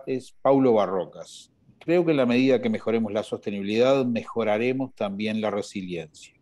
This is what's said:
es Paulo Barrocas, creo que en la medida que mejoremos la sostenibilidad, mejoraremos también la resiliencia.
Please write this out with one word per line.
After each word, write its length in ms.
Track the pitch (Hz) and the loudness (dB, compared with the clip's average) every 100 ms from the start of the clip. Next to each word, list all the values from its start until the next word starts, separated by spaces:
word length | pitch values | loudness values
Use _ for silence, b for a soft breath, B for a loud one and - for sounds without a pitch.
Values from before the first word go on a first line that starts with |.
| - | -4
es 300 | 131 - - | -8 -8 -2
Paulo 320 | 135 135 131 | 2 4 6
Barrocas, 800 | 110 95 95 78 85 82 - - _ _ _ | 4 2 0 -4 -10 -18 -20 -20 _ _ _
creo 260 | - 175 165 | 0 2 2
que 60 | |
en 60 | 147 | 2
la 80 | 123 | 2
medida 360 | 120 131 123 | 2 4 2
que 80 | 113 | 0
mejoremos 420 | 107 - 113 110 | -2 -2 -2 -2
la 120 | 104 | -4
sostenibilidad, 840 | 101 110 - 101 98 110 127 139 123 | -6 -8 -8 -6 -2 2 4 4 0
mejoraremos 880 | 113 - 117 110 107 120 131 131 | -2 -4 -4 0 0 0 -2 -6
también 480 | - 104 98 107 110 | -6 -6 -4 -4 -2
la 80 | 107 | -2
resiliencia. 880 | 101 - 104 90 85 78 - - _ | -4 -6 -8 -8 -8 -10 -16 -20 _